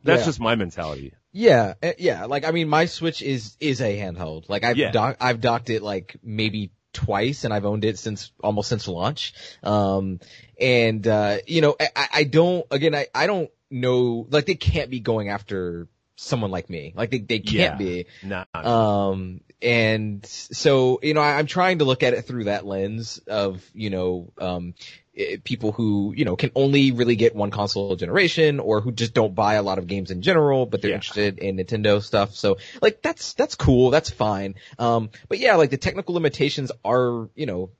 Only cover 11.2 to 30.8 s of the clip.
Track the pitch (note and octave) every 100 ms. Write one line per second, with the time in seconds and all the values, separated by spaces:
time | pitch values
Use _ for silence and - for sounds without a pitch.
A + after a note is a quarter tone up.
11.2 | G#2 G2+ - E3 D3+ - D3+ - C#3 D3
12.2 | D3 D3 F3 F3+ - C#3 D#3+ D3 C#3 B2+
13.2 | E3+ G3 D3 _ _ C3 B2+ B2 B2 A#2
14.2 | A#2 D3 D3 E3 - D#3+ B2 B2+ A2+ A2
15.2 | G2+ G2+ G#2 G2 F2+ E2+ E2+ _ _ -
16.2 | - C3 G#2 F2+ - E2+ D2 F2+ A2+ B2+
17.2 | G2+ A2+ G#2 G#2+ F3+ F#2+ F#2+ F2 F2 -
18.2 | F#2+ F#2+ F#2 E2 - A2+ G#2+ G2+ G2 F#2+
19.2 | F#2 F2+ _ _ A#2+ A#2 A2 A2 G#2+ G2+
20.2 | - - - - - C3+ B2+ B2+ D3+ D3+
21.2 | D3 C#3+ D3+ F3+ F#3 F3+ C#3 C3 C3 A#2+
22.2 | - B2 G2+ G2+ G2 F#2+ G2 A2+ A2+ -
23.2 | - G#2 G2+ F#2 _ - G#2+ F#2+ F#2 F2+
24.2 | F2 - F#2 F2+ F2 - - - _ -
25.2 | F2+ G2 - A#2 A2 G#2 A2 G#2 G2+ -
26.2 | - F#2 C#3+ - C#3 C#3 C3+ A#2+ A#2+ A2+
27.2 | A2+ G#2 G2+ G#2 G2+ G2+ G2 F2+ E2+ D#3
28.2 | F3 - D#3 C#3+ - G#2+ A#2 A2+ A#2 A#2
29.2 | A2 F#2 G#2 G#2+ G2 F#2+ F2 G2 F2+ F2+
30.2 | A2+ F3 D3 C3 A#2+ F#2+